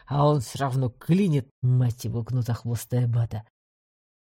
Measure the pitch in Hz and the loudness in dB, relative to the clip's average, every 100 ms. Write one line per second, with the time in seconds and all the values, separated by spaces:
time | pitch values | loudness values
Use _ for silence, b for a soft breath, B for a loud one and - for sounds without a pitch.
0 | - 143 147 151 113 - 139 131 123 - | -6 2 2 2 -2 -4 -2 0 -2 -4
1 | - 185 196 143 - - 127 127 123 113 | 0 2 4 2 -2 -4 2 2 2 -2
2 | 113 117 113 123 117 117 120 113 - 123 | -6 -6 -4 -4 -2 -4 -4 -6 -2 -2
3 | 120 117 117 107 - _ _ _ _ _ | 0 0 -2 -6 -14 _ _ _ _ _
4 | _ _ _ | _ _ _